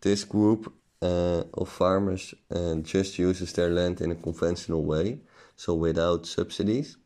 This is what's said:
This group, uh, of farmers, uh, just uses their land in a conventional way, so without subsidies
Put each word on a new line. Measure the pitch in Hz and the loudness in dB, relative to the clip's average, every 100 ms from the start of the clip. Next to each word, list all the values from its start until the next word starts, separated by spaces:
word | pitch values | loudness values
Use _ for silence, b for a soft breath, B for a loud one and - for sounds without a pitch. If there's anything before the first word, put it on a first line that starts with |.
This | 98 101 | 2 0
group, | - 104 104 107 - _ _ _ | 0 4 4 4 -2 _ _ _
uh, | 90 87 87 87 - | -2 2 2 0 -2
of | - 92 | -4 -6
farmers, | - 90 95 98 92 - - _ | 0 2 2 0 -4 -8 -18 _
uh, | 85 85 80 | -4 0 -2
just | 78 95 95 - | 0 0 0 2
uses | 90 92 90 | 2 2 -2
their | - 87 | 0 2
land | 85 87 87 | 2 0 0
in | 85 | -4
a | 85 | -4
conventional | - 82 85 87 - 82 | -6 -2 -2 -2 -2 -2
way, | 76 78 92 139 B B B _ | 0 0 0 -4 B B B _
so | - | -4
without | 85 82 80 85 85 82 | 0 2 2 2 0 -2
subsidies | - 104 - 101 117 147 - | -6 -6 -2 0 0 -4 -12